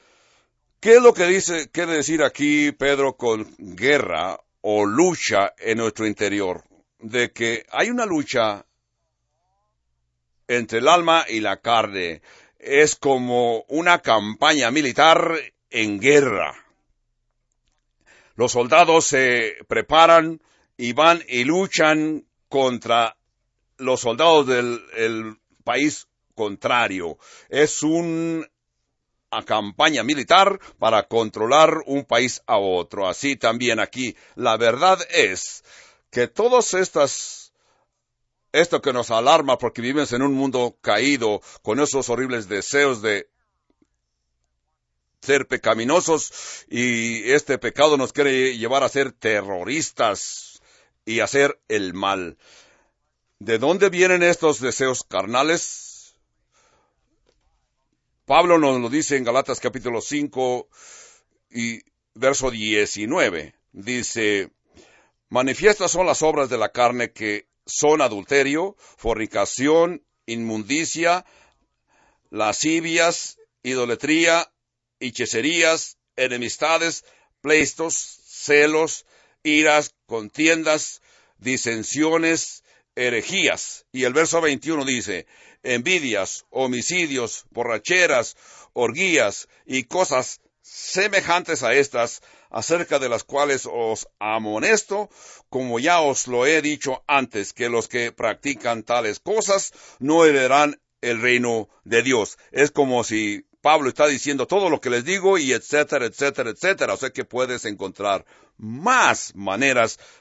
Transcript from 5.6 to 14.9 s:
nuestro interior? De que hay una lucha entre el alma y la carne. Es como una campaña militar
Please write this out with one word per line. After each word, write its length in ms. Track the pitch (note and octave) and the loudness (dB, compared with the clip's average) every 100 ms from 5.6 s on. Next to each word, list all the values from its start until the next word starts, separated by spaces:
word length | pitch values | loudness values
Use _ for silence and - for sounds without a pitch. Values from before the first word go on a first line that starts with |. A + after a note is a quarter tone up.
| G2+ A2+ | -4 -2
nuestro 280 | A2+ - A2 | -2 -2 -4
interior? 560 | G2 G2+ G2+ F#2+ E2+ - _ _ _ | -2 -2 -2 -4 -6 -12 _ _ _
De 320 | A2 B2 A#2+ | -8 -4 -4
que 340 | - A#2 A#2 - | -2 -4 -4 -6
hay 200 | A#2+ G3+ | -8 -6
una 160 | B3 A3 | -6 -4
lucha 580 | D#3+ C#3 B2+ A2 G2+ - _ _ _ _ _ _ _ _ _ _ _ _ _ _ _ _ _ - | -4 -4 -2 -2 -4 -12 _ _ _ _ _ _ _ _ _ _ _ _ _ _ _ _ _ -4
entre 320 | A#2+ A2 A2+ | -4 -2 0
el 80 | C3+ | 4
alma 380 | F3 E3+ E3 G#2 | 4 4 2 0
y 120 | A2 | -4
la 200 | G#2 G2 | -4 -4
carne. 640 | A#2 A#2 G#2+ G2 F2 D#2 _ - _ _ | 0 0 0 -4 -6 -8 _ -20 _ _
Es 340 | - C#3 D3+ | 0 4 4
como 680 | - C#3+ C3 B2 B2 A#2+ A2+ - | 2 0 0 0 0 0 -2 -4
una 320 | D3+ F3 F3 | -2 2 2
campaña 680 | - A2+ G#2 A2 D3+ D3+ A#2 | 2 0 0 0 2 2 0
militar 640 | C#3+ C#3 | 0 -2